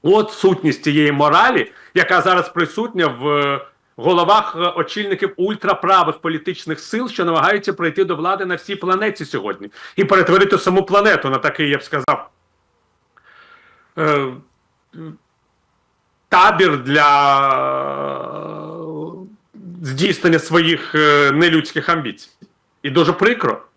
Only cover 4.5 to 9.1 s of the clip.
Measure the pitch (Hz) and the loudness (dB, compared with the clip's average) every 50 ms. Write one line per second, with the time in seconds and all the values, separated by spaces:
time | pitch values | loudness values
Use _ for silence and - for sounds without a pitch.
4.5 | - 165 175 175 - 170 160 - - 208 208 202 190 - 202 190 - - 180 202 | -6 -4 -4 -2 -2 -4 -6 -4 -6 -6 -4 -4 -4 -4 -4 -6 -2 -4 -4 -4
5.5 | 214 214 - 196 196 202 - 180 190 185 170 156 151 - - 165 160 151 151 190 | -4 -4 -2 -2 -2 0 2 2 4 4 4 2 -2 -4 -6 -6 -6 -4 -6 -8
6.5 | 175 - - 165 156 151 - - - 226 254 233 - - 180 170 165 160 160 185 | -8 -8 -8 -10 -10 -10 -8 -8 -6 -6 -6 -6 -4 -4 -2 0 0 2 2 2
7.5 | 208 208 202 202 170 - 170 160 156 190 190 175 175 147 160 180 196 190 196 180 | 0 0 -2 -4 -6 -2 -4 -4 0 0 -2 -2 -2 -4 -2 -4 -2 -2 -4 -6
8.5 | 180 170 - - 202 196 - 185 185 190 208 214 | -6 -8 -8 -12 -10 -8 -2 -2 -2 0 0 -4